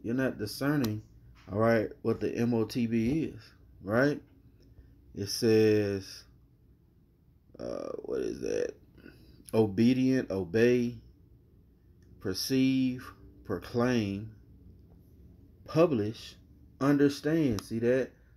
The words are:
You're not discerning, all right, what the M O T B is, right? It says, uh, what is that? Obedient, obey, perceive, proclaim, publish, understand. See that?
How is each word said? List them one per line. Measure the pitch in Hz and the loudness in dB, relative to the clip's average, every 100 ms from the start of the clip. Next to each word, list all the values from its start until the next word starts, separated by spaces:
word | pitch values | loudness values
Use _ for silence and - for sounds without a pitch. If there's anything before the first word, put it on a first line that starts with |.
You're | 107 | -6
not | 127 131 - | -2 -2 -2
discerning, | 107 - 139 151 113 107 - - - - - | -8 -6 -2 0 0 -4 -10 -20 -20 -20 -6
all | 98 | 0
right, | 113 117 101 - | 4 4 0 -4
what | 113 104 | -4 -2
the | 98 | -2
M | - 120 | -2 0
O | 117 | 0
T | 110 135 117 | -2 -2 -2
B | 117 113 156 131 | 0 0 -2 -4
is, | 110 - - - - | -8 -20 -20 -20 -14
right? | 92 113 143 143 - _ - - - - - - - | -2 2 2 0 -8 _ -20 -20 -20 -20 -20 -20 -16
It | - 101 | -10 -8
says, | - 117 110 110 107 101 98 95 - - - _ _ _ _ _ _ _ _ _ _ _ - | -2 4 6 6 4 2 -4 -8 -18 -20 -20 _ _ _ _ _ _ _ _ _ _ _ -14
uh, | 60 50 50 - - | -10 -8 -10 -10 -8
what | 65 | -6
is | 58 62 | -4 -6
that? | 58 53 50 - - - - - - - - | -4 -2 -4 -6 -20 -20 -20 -20 -20 -20 -4
Obedient, | 110 110 95 117 127 131 131 - | 0 2 4 4 4 2 0 0
obey, | 98 87 110 120 123 120 117 - - - - _ _ _ _ _ - - - | -4 -2 4 4 4 0 -6 -16 -20 -20 -20 _ _ _ _ _ -20 -20 -10
perceive, | 104 92 - 135 131 131 131 127 - - - - | -6 -6 -2 0 2 2 0 -4 -10 -20 -20 -18
proclaim, | - 90 - 120 123 120 104 98 110 - - - - - - - - - - - - - - | -8 -8 -4 -2 0 0 0 -4 -8 -16 -20 -20 -20 -20 -20 -20 -20 -20 -20 -20 -20 -20 -4
publish, | 156 170 123 104 120 - - - - - - | 2 2 2 -2 -6 -14 -20 -20 -20 -20 -2
understand. | 135 143 143 143 143 165 143 101 | 2 4 4 2 -2 0 0 0
See | - 113 | -4 -2
that? | 117 131 - - _ | 0 0 -2 -10 _